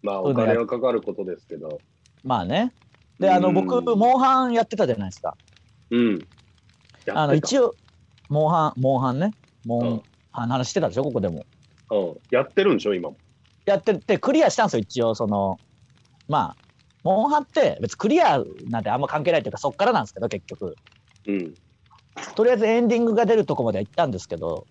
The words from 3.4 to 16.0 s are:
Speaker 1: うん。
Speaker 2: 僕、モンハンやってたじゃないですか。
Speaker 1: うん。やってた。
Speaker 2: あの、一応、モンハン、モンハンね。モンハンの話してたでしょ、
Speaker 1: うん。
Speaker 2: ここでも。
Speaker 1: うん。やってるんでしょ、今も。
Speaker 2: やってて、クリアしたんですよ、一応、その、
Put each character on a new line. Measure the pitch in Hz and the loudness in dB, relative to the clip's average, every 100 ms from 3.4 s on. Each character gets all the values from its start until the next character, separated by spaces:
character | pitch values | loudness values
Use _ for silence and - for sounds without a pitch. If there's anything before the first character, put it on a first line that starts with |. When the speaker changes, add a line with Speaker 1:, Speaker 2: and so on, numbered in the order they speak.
| 185 | 4
Speaker 1:
う | |
ん。 | |
Speaker 2:
僕、 | 180 190 247 240 220 | 2 2 -2 0 2
モ | 233 254 | 4 4
ン | |
ハ | 262 262 254 | 4 4 2
ン | |
や | 233 | 0
っ | 220 | -2
て | 214 | 0
た | 170 | 0
じ | |
ゃ | 107 | 0
な | 98 | -4
い | |
で | |
す | - | -8
か。 | 85 - _ _ _ _ _ | -10 -10 _ _ _ _ _
Speaker 1:
う | 117 | 0
ん。 | 117 | 2
や | 92 | 0
っ | - _ _ _ _ _ _ _ - | -6 _ _ _ _ _ _ _ -6
て | |
た。 | - | -2
Speaker 2:
あ | 151 | 2
の、 | 147 | 2
一 | 151 269 | 2 2
応、 | 240 - _ _ _ _ _ | 2 0 _ _ _ _ _
モ | 147 156 | 0 2
ン | |
ハ | 170 151 - | 2 0 0
ン、 | |
モ | 131 135 | 0 2
ン | |
ハ | 131 | 0
ン | 123 | -2
ね。 | 196 214 _ _ 117 | -4 -6 _ _ -6
モ | 120 | -2
ン | 120 113 - _ _ | -2 -4 -8 _ _
ハ | - 120 | -8 -4
ン | |
の | |
話 | 135 123 | -2 -2
し | |
て | - | -2
た | 151 | -2
で | 95 | -2
し | |
ょ、 | |
Speaker 1:
う | 143 | -2
ん。 | |
Speaker 2:
こ | 120 | -2
こ | |
で | 98 | -4
も。 | 82 - _ _ _ _ | -6 -14 _ _ _ _
Speaker 1:
う | 107 | -2
ん。 | 90 78 _ | -2 -6 _
や | 123 | -2
っ | 135 | 0
て | - | 2
る | 196 | 2
ん | 120 | 2
で | |
し | 104 | 0
ょ、 | 95 | -2
今 | 80 | -4
も。 | - _ _ _ _ - | -12 _ _ _ _ -2
Speaker 2:
や | 196 | 0
っ | |
て | - 185 | 2 -2
て、 | - 196 | 0 -2
ク | - | 2
リ | 294 | 4
ア | 320 | 4
し | - | 2
た | |
ん | 214 | 0
で | |
す | 127 | 0
よ、 | |
一 | 104 131 | -4 -2
応、 | 117 110 | -2 0
そ | 110 | -2
の、 | 101 98 95 _ _ _ _ | 0 -2 -4 _ _ _ _